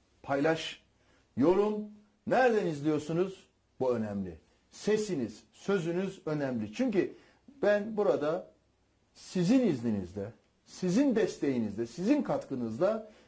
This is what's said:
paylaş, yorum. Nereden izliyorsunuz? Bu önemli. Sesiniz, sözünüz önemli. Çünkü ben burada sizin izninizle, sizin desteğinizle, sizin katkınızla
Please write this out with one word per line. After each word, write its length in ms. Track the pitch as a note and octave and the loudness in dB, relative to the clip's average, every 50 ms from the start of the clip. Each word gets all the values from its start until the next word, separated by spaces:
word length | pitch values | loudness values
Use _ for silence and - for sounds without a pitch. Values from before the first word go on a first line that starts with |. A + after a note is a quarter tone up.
| _ _ _ _ | _ _ _ _
paylaş, 600 | - - C#3 C#3 C#3+ D#3+ D#3+ D#3+ - - - - _ _ _ _ _ _ _ _ _ _ _ | -6 -4 -2 0 2 2 0 0 -2 -10 -12 -14 _ _ _ _ _ _ _ _ _ _ _
yorum. 480 | A2 C3 E3 F#3 G3 G#3 G#3+ G#3+ G#3+ G#3+ - - - - _ _ _ _ | 2 4 4 6 4 4 2 0 -4 -6 -10 -14 -20 -20 _ _ _ _
Nereden 400 | - E3 A#3 C4 B3 A3+ G#3 F#3+ | 0 2 4 4 4 4 2 0
izliyorsunuz? 800 | F3 D#3 C#3+ C#3 D#3 D#3 D3 D3 - E3 E3 F#3 F#3+ F#3+ - - _ _ _ _ _ _ _ | 0 -4 -2 -2 0 0 0 -2 -2 0 0 0 -2 -4 -12 -20 _ _ _ _ _ _ _
Bu 140 | C3 C3 B2 | 0 0 0
önemli. 440 | A2+ A2 G#2 G2+ G2+ F#2+ F2+ E2 E2 _ _ _ _ _ _ | 0 -2 -4 -4 -6 -6 -8 -10 -14 _ _ _ _ _ _
Sesiniz, 760 | - - - G3+ G#3+ G#3+ G#3+ G#3 F3+ C#3+ A#2 G2 - - - _ | -20 -6 0 0 0 0 0 -2 -2 -4 -4 -6 -8 -14 -20 _
sözünüz 720 | _ - - - G3+ G3 D#3 E3+ E3+ F3+ F#3+ F#3 - - - | _ -12 -4 -2 -2 -2 0 -2 -2 -2 -4 -4 -8 -8 -6
önemli. 460 | D#3+ D#3 D3+ C#3 C3 B2+ A2+ G#2 G2+ | -6 -4 -2 -2 -2 -2 -4 -6 -6
Çünkü 440 | G#2+ - B3+ C4 G3+ F#3+ C#3+ - - - - _ _ _ _ - - - | -4 -2 -2 0 2 0 0 0 -4 -12 -20 _ _ _ _ -20 -8 -2
ben 340 | - G3+ G#3 G#3 G3+ A3+ A3 | 2 2 2 2 0 -4 -2
burada 540 | A3 G#3 G3 E3 - D3 D3 D#3+ F#3 - - _ _ _ _ _ _ _ _ _ _ _ _ _ | 0 2 2 2 2 0 -2 -2 -4 -6 -10 _ _ _ _ _ _ _ _ _ _ _ _ _
sizin 520 | - - - - F#3 F3 E3+ B3 C4+ B3+ | -20 -20 -6 0 0 4 6 6 6 6
izninizle, 680 | G#3+ D#3 A#2 A#2 A#2+ G#2+ G2+ F#2 E2+ F2 G#2 G2 A2 - _ _ _ _ _ _ | 4 2 0 0 0 0 0 -4 -6 -8 -8 -8 -8 -12 _ _ _ _ _ _
sizin 500 | _ - - - F3+ F3 A3+ D4 C#4 A#3 | _ -12 -4 -2 0 2 4 4 4 4
desteğinizle, 680 | A3 F#3 F3+ - - D#3+ C#3+ C3 A#2+ A2+ G#2 F#2 G2 A#2 | 2 0 0 -2 -2 -2 0 0 0 -2 -2 -4 -6 -6
sizin 360 | A2+ - - F3+ G#3+ D4 D4 | -6 -6 -4 0 2 2 2
katkınızla 880 | A#3 - D3+ C3+ - - C#3 B2+ A#2+ A2 A2 A#2 E3+ G3 A3 A3 - - - - - | 2 -2 -2 -4 -4 -6 -6 -4 -4 -6 -2 0 0 0 0 -2 -6 -12 -20 -20 -20